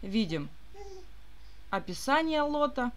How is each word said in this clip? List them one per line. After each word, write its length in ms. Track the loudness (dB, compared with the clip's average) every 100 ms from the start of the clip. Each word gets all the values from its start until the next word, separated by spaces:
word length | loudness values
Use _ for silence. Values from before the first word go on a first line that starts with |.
Видим 480 | 2 2 4 0 -2 -8 -10 -10 -10 -10 -10 -10 -10 -10 -10 -10 -4
описание 720 | -4 -2 -6 4 4 6 4
лота 500 | 4 4 2 2 -2